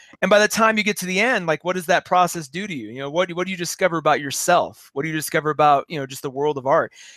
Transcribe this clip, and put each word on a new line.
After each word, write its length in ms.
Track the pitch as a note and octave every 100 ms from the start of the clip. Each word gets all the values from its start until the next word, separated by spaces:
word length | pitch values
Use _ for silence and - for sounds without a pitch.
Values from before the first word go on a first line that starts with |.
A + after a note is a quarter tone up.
| - -
And 60 | F#3+
by 120 | G#3
the 80 | G#3
time 280 | - A3 A3
you 60 |
get 160 | G#3 G3+
to 80 | F3+
the 140 | F#3
end, 260 | A#3 A#3+ E3
like, 160 | D#3
what 140 | F3 F#3
does 100 | E3
that 180 | E3+
process 440 | - F3+ F3 E3+ D3+
do 180 | F3 G#3
to 80 |
you? 140 | D3 G#2+
You 100 | B2
know, 120 | C#3
what, 220 | D#3+ F3+
what 100 | E3+
do 80 | F#3
you 40 | F#3
discover 420 | F3 - F#3 E3
about 200 | D3+ C#3+
yourself? 720 | C#3+ - - F3 F#2 G#2+ -
What 100 | C#3
do 60 | D#3
you 60 |
discover 360 | D#3 - D#3+ D3+
about, 340 | D3+ D3 C#3 -
you 120 | E3
know, 60 | C3
just 160 | C3+
the 80 | D3
world 280 | B2+ D3 C#3
of 80 | B2+
art? 260 | D#3 A2+ - -